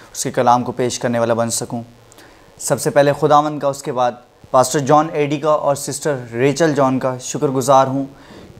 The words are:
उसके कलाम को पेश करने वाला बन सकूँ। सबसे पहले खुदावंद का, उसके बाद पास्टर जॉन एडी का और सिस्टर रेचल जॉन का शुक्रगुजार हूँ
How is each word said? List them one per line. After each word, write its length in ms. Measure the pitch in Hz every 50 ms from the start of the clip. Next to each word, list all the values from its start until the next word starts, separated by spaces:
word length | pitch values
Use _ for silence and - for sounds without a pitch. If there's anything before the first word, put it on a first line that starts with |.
| - -
उसके 180 | - - - 135
कलाम 320 | - 139 120 120 120 123
को 100 | 120 123
पेश 260 | - - 127 120 - -
करने 200 | - 123 117 117
वाला 160 | 117 117 117
बन 160 | 110 117 113
सकूँ। 340 | 110 - 120 - 120 117 117 - - - - - - - - - - - - _ - -
सबसे 320 | - - 143 117 - 156
पहले 220 | 135 147 143 143
खुदावंद 500 | 139 - 156 143 147 147 151 151 151 143
का, 60 | 143 139
उसके 240 | 135 139 - 156
बाद 320 | 127 123 123 123 113 - - _ _ _ - -
पास्टर 280 | - 131 127 - - 156
जॉन 300 | 135 123 151 151 156 160
एडी 280 | 165 151 147 143 151 139
का 180 | 147 151 151
और 200 | - - 139 143
सिस्टर 520 | 143 - 151 131 - - 160 143 127 123 117
रेचल 420 | 117 117 131 143 135 151 170 156 143
जॉन 240 | 143 139 131 131 127
का 200 | 127 131 127 123
शुक्रगुजार 680 | - - - 135 147 143 131 135 120 127 135 135 135 127
हूँ 280 | 131 139 135 - - - - - - - - - -